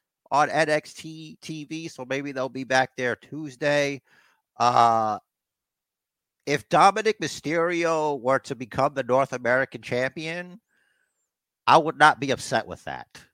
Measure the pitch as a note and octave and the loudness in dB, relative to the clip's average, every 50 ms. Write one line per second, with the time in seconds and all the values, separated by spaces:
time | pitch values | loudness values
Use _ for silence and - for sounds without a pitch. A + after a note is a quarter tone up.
0 | _ _ _ _ _ - - C#3+ D3+ C#3 F#2+ D3+ D#3+ D3+ D3+ D3+ - - - - | _ _ _ _ _ -2 2 2 2 2 2 0 0 0 0 -2 -2 -6 -16 -16
1 | - D#3+ D#3+ D#3+ D#3+ D#3 D#3+ - - - D#3+ D#3 D3 C3+ D#3+ D#3+ E3 D#3 - - | -16 -16 -16 -16 -18 -18 -20 -18 -16 -14 -12 -12 -12 -12 -12 -12 -12 -12 -12 -12
2 | B2+ B2 C3+ C#3 C#3 C#3+ C#3 C3 B2+ C3 A#2+ C3+ C3 A2+ C3 C3 B2+ - _ - | -8 -6 -6 -6 -6 -6 -6 -6 -6 -8 -8 -8 -4 0 2 2 2 0 _ -4
3 | B2+ B2 A2 - _ - - D3+ D#3 D3 B2+ - D3+ C#3+ D3 D3 C#3+ C#3+ C#3 B2+ | -4 -4 -4 -6 _ -14 -12 -12 -12 -12 -10 -4 -2 0 0 0 0 -2 -4 -8
4 | - _ _ _ _ _ _ _ _ _ _ - A#2 A#2+ B2 A#2+ A#2 A#2 A2+ A2+ | -12 _ _ _ _ _ _ _ _ _ _ 0 2 4 6 6 6 6 4 4
5 | A2 A2 G#2 F#2+ - _ _ _ _ _ _ _ _ _ _ _ _ _ _ _ | 0 0 -4 -6 -8 _ _ _ _ _ _ _ _ _ _ _ _ _ _ _
6 | _ _ _ _ _ _ _ _ - - C#3+ C#3+ - - - D#3 E3+ G3 G3 A3 | _ _ _ _ _ _ _ _ -6 -4 -4 -4 -2 2 4 6 6 6 6 4
7 | G#3 A3 G#3 - E3 C#3 - - - C#3+ D#3+ E3+ E3 F3 F3 E3+ E3+ E3 E3 D#3 | 0 -2 -2 -2 -4 -8 -8 -8 -8 -4 -2 -2 -2 -2 -2 -2 -2 0 0 0
8 | D3+ D3+ D3 B2+ A2 B2+ C3+ B2+ - - C#3 A2+ B2+ G#2 - - C3+ D3+ D3 C3+ | 0 0 0 0 2 2 2 0 0 -4 -10 -10 -10 -8 -2 0 0 0 0 -2
9 | B2+ A#2 B2 C3+ C#3 - - B2 B2 A#2 B2 C3 C3+ - - A#2+ A2 - B2+ B2 | -2 0 2 2 2 0 -2 -4 -2 0 0 0 0 -2 -6 -12 -10 -6 -4 -2
10 | B2+ C3 - E3+ D#3 D#3+ E3 F3 F3+ F3+ F3+ A3+ _ _ _ _ _ _ _ _ | -2 -4 -4 -8 -10 -10 -10 -10 -12 -14 -16 -20 _ _ _ _ _ _ _ _
11 | _ _ _ _ _ _ _ _ _ _ _ _ - - B2+ E3 D3+ D#3+ D#3 C#3 | _ _ _ _ _ _ _ _ _ _ _ _ 2 4 4 6 4 2 2 4
12 | D3 D3+ C3+ - C#3+ C3+ B2 - - - C3+ A2+ - - E2+ - - - C2+ B1+ | 6 6 6 4 0 -4 -4 -4 -4 -4 -4 -4 -4 -4 -12 -14 -12 -12 -12 -12
13 | A#1+ _ - - - _ | -14 _ -20 -20 -20 _